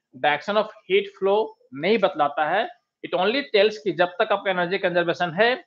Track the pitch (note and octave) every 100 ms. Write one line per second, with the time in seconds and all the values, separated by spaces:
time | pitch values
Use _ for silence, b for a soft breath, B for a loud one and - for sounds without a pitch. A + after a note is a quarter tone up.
0 | _ B2+ D3 D3 - G#3 G3 - - G3
1 | G3+ - F#3+ G3+ G#3+ - _ C3+ E3+ A3+
2 | F#3 D#3 C#3+ - D3+ F#3+ E4+ - _ _
3 | D#3 F3 G3 C4+ C4+ G3+ G#3 G#3+ G3 D#3
4 | F3+ - E3 G3+ G3+ F3+ F3 F#3+ F#3+ F3
5 | E3+ E3 F3 E3 A#3 C4